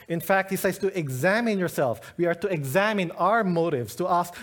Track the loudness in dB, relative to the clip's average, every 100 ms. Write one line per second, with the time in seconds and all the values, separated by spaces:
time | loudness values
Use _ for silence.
0 | -8 -4 2 2 2 0 -2 0 -2 -2
1 | -4 0 2 2 2 0 -2 0 0 -2
2 | -6 -2 0 0 -2 -4 0 2 2 2
3 | -2 0 2 2 2 2 2 0 -4 -4
4 | 0 2 0 -8